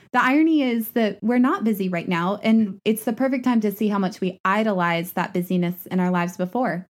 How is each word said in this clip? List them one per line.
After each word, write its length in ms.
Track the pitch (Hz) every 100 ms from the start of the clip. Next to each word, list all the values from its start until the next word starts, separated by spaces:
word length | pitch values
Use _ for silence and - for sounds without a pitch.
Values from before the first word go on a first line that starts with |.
| _
The 100 | 247
irony 400 | 247 285 320 311
is 260 | 254 233 220
that 280 | 240 214 208
we're 160 | 214 247
not 240 | 254 392
busy 260 | 220 208 190
right 200 | 170 -
now, 320 | 170 180 202
and 380 | 220 226 208 190
it's 200 | - 214
the 80 | -
perfect 320 | 226 262 262
time 160 | 254 233
to 100 | 208
see 180 | 196 214
how 100 | 202
much 200 | 185 -
we 200 | 185 180
idolize 680 | 190 208 220 185 170 170 175
that 200 | - 175
busyness 540 | 180 175 180 175 175 -
in 140 | 185
our 100 | 180
lives 260 | 180 175 180
before. 500 | 180 240 247 170 -